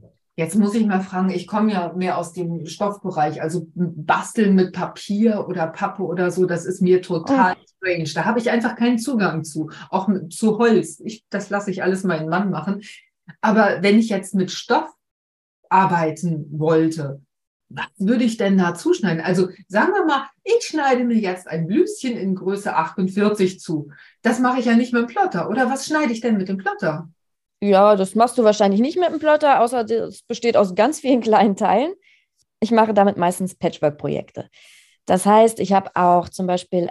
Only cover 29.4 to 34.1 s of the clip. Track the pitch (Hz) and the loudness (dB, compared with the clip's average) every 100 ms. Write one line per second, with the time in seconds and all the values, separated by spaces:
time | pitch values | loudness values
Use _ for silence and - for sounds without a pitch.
29.4 | 294 247 233 247 214 226 - - - 233 | 4 4 2 0 -2 -4 -4 -10 -12 -4
30.4 | 233 - 196 180 240 302 254 254 214 208 | 2 2 2 2 2 0 0 2 4 4
31.4 | 208 190 190 196 311 392 _ _ _ _ | 4 2 2 2 0 -6 _ _ _ _
32.4 | _ _ 220 226 220 202 196 - 175 185 | _ _ 0 2 4 4 4 2 0 -2
33.4 | 185 - 170 - 151 147 143 | -6 -4 -4 0 -2 -2 -4